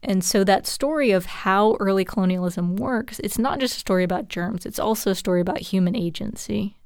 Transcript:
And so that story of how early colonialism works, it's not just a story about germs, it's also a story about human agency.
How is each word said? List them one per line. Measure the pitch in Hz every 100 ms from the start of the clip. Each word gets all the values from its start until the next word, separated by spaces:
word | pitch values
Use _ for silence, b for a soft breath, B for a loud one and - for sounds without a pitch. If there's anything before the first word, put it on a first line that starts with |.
And | - 190
so | 175 202
that | 196 190 -
story | - 277 311 262
of | 190 180
how | - - 190 214 -
early | 196 190
colonialism | 180 - 185 185 180 180 175
works, | 190 262 233 262 -
it's | - -
not | 254 285
just | 254 -
a |
story | - 185
about | 180 180 214
germs, | 180 175 180 -
it's | -
also | 214 220 196
a |
story | 185 - 180
about | 175 294
human | - 190 180
agency. | 240 170 - 208 - - 208 202 -